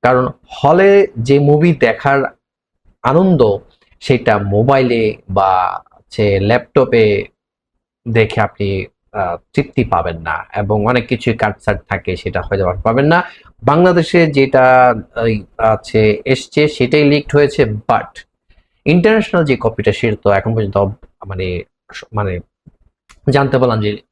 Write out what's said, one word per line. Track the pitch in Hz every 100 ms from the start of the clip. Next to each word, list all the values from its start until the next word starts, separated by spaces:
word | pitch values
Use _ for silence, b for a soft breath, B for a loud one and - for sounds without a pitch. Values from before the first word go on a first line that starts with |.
কারণ | 123 127 127 - _
হলে | - 139 170 196 202 196 117
যে | 117 139
মুভি | 143 151 170
দেখার | 147 120 110 143 139 135 _ _ _ _ _ _ _
আনন্দ | 120 147 190 170 113 101 _ _ _ _
সেটা | - 127 123 104
মোবাইলে | 101 101 120 139 127 117 113 - _
বা | 95 95 92 90 - _
হচ্ছে | _ _ - 107 98
ল্যাপটপে | 101 123 - - 165 120 107 101 - _ _ _ _ _ _ _ 120
দেখে | 113 110 -
আপনি, | 104 _ 101 98 - _ _
আহ, | 104 92 85 _
তৃপ্তি | - 139 -
পাবেন | 117 90 87 82
না | 80 78 - -
এবং | 101 107 104
অনেক | 123 117
কিছুই | 123 -
কাটছাট | 113 107 98 - 101 -
থাকে, | 98 - 90
সেটা | - 90
হয়তো | 87 98 92
আপনি | 90
পাবেন | 113 117 143
না। | 170 180 B B _
বাংলাদেশে | 113 151 180 170 165 175 165
যেটা, | 139 135 135 127 127 123 113 92 - 113
এই, | 110 98 _
আছে, | 113 110 - 110 107 104
এসছে | - 131 - - 151
সেটাই | 151 127 151
লিকড | 147 147 143
হয়েছে, | 147 143 -
but | 127 107 - 113 - - - _ _ _ _ _
ইন্টারন্যাশনাল | - 170 190 220 - 185
যে | 156 127
কপিটা | 113 - 107
সেটা | 101 117 107
তো | -
এখন | 98 104
পর্যন্ত | 113 104 98
অব-, | 98 107 - _ 98
মানে | 95 92 90 - _ _
স-, | - -
মানে | 104 101 90 - _ - _ _ _ _ _ -
জানতে | 135 135 131
পারলাম | 123 110
যে | 104 104 _